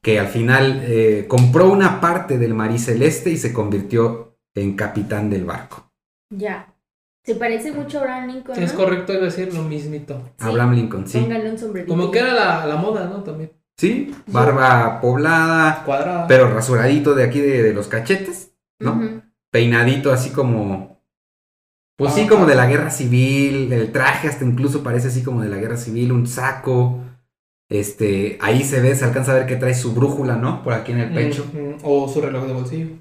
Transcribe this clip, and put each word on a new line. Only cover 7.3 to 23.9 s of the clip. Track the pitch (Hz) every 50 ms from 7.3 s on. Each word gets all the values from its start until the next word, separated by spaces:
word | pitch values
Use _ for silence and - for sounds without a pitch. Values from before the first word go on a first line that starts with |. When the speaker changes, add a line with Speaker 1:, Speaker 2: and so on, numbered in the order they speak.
| 220
Speaker 2:
parece | 226 240 240 226 220 - -
mucho | 285 294 285 - - 294
a |
Abraham | 269 254 254 254 254 247
Lincoln, | 254 262 - - 254 -
Speaker 3:
Es | 175 170
Speaker 2:
¿no? | 147 180
Speaker 3:
correcto, | 190 185 180 175 175 -
iba | 196 190
a | 185
decir | 170 - 185 185 185
lo | 175 165
mismito. | 156 156 151 147 147 151 151 147 143 - 143 123 - - _ _
Speaker 2:
Sí. | -
Speaker 1:
Abraham | 113 113 120 123 123 123
Lincoln, | 120 117 110 - 95 95 -
sí. | - 120
Speaker 2:
Póngale | 117 233 233 226 214 220
un | 226 220
sombrerito. | 233 214 202 185 170 175 165
Speaker 3:
Como | 175 185 -
que | 190 226
era | 247 254
la, | 247 233 202 180 165 160 160
la | 147 151
moda, | 156 180 214 220 202 175
¿no? | 180 196 202
También. | 196 165 151 156 160 156 _ _ _ _ _
Speaker 1:
Sí, | - - 190 240 277 285 -
Speaker 2:
Sí. | - - - -
Speaker 1:
barba | 98 123 131 143 131 135 131 127 123 120 117 107 - -
poblada, | - 123 123 139 147 160 165 165 160 165 165 160 160 156 156 - -
Speaker 3:
Cuadrada. | 147 135 139 151 180 180 170 170
Speaker 1:
pero | 170 131 127 127 113
rasuradito | 107 110 120 127 127 117 117 131 143 147 143 151 143
de | 131 123
aquí | 117 120 139
de, | 143 143 135 123
de | 113 107 101
los | 101 101
cachetes, | - - 113 117 - 196 190 196 175 175 - - _ _ _ _ _ _ _
¿no? | 214 226 226
Speaker 2:
Ujú. | 233 226 220 220 226 - _ _ _ _ _
Speaker 1:
Peinadito | - 117 120 120 117 117 117 123 135 135 135 143
así | 127 120 - -
como, | - 143 135 123 117 107 101 98 95 92 - - - _ _ _ _ _ _ _ _ _ _ _ _ _ _ _ _ _ _ _ _
pues | _ 135 143 147
sí, | 208 220
Speaker 3:
Ah, | 208
Speaker 1:
como | 220 208 180
de | 151 139
Speaker 3:
ah. |
Speaker 1:
la | 127 123
guerra | 120 143 147 156 156
civil, | - - 135 120 123 123 127 131 135 139 139 139 139 135 135 120
el | 127 117 113 110